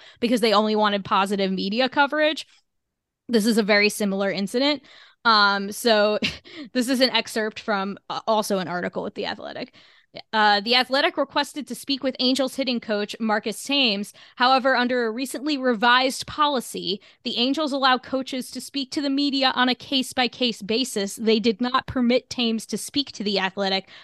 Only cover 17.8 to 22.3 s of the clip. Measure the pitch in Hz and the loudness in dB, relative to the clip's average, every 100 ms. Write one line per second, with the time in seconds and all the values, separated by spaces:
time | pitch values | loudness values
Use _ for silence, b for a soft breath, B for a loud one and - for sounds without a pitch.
17.8 | 262 254 - 262 262 262 240 254 - 277 | 2 2 0 -6 -4 -8 -8 -12 -10 -8
18.8 | 262 311 285 269 285 269 262 247 254 247 | -6 -4 -2 0 0 0 0 2 0 0
19.8 | - 269 - - 247 - 254 - 196 226 | -2 -2 -2 -2 -2 0 -2 -2 -2 -2
20.8 | 254 208 196 - 220 226 226 202 247 254 | -2 -4 -4 -2 2 2 2 0 0 0
21.8 | - 269 233 247 - | -2 0 2 2 0